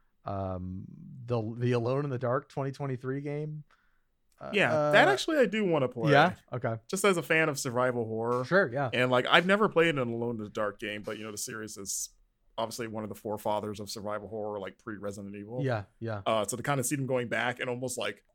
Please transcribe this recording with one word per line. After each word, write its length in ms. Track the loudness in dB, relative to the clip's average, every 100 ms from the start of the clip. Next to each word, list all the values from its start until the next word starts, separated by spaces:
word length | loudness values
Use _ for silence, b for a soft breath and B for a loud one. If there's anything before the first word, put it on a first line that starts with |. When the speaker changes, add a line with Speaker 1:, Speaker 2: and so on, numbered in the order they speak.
| _ _ -8
Speaker 1:
Um, 600 | -6 -4 -6 -6 -8 -12 -16 -18 -14 -6
the, 280 | -4 -4 -2
the 140 | 2
Alone 320 | 2 2 0 -2
in 60 |
the 80 | -2
Dark 300 | 0 0 -2
twenty 220 | -6 -6
twenty-three 500 | -4 -6 -6 -4 -6
game. 420 | -4 -6 -6 -8 -14 _ _ _ _ _ _ _
Uh, 100 | -4
Speaker 2:
Yeah, 180 | 2 4 4 6
that 160 | 6 6
Speaker 1:
uh, 20 |
Speaker 2:
actually 280 | 4 2 2
I 80 | 2
do 180 | 2 2
wanna 240 | 2 2
play. 240 | 0 6
Speaker 1:
Yeah? 220 | 8 6 4 -8
Okay. 240 | -4 -4 -4 -4
Speaker 2:
Just 160 | 2 4
as 120 | 4
a 60 |
fan 260 | 2 4 4
of 100 | 0
survival 480 | -2 2 2 2 -2
horror. 380 | -2 0 0 2
Speaker 1:
Sure, 260 | 4 4
yeah. 180 | 0 0
Speaker 2:
And, 180 | 2 4
like, 160 | 4 6
I've 180 | 6 6
never 220 | 4 4
played 280 | 4 4 4
an 120 | 0
Alone 280 | -2 -2 -4
in 60 | -6
the 40 |
Dark 280 | -4 -4 -4
game, 240 | -8 -8
but, 160 | -8 -8
you 60 | -8
know, 80 |
the 60 | -8
series 380 | -8 -8 -10 -10
is 340 | -8 -6 -8 _ _ _ _ -6
obviously 280 | -6 -4 -8
one 160 | -6
of 60 | -8
the 60 | -8
forefathers 680 | -6 -4 -2 -2 -2 -8
of 80 | -10
survival 400 | -8 -6 -8 -8
horror, 300 | -8 -6 -6
like, 160 | -8 -12 -12
pre-Resident 500 | -8 -8 -8 -10 -12
Evil. 280 | -10 -4 -2
Speaker 1:
Yeah, 200 | -2 -6 -10
yeah. 220 | -8 -4 0
Speaker 2:
Uh, 180 | 0 0
so 120 | -2
to 40 |
kinda 220 | -2 0 0
see 100 | -2
them 100 | 0
going 200 | -2 0
back 300 | 0 0 -2
and 120 | -4
almost, 260 | -4 -4 -4
like, 240 | -4 -6 _